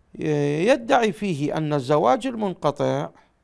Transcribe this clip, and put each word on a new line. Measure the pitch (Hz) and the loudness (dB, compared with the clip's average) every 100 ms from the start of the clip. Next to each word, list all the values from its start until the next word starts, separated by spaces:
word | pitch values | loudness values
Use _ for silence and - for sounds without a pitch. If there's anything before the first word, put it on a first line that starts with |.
| _ - 160 147 143 147 196 | _ -8 -2 0 0 0 2
يدعي | 285 233 269 220 | 2 2 2 2
فيه | - 208 147 147 160 | 0 -4 -2 -2 -2
أن | 156 | -2
الزواج | 147 123 151 226 254 247 | -2 2 2 4 2 0
المنقطع | 233 208 170 156 - 131 135 165 - _ _ | -4 -6 -2 -2 0 -2 -2 -4 -12 _ _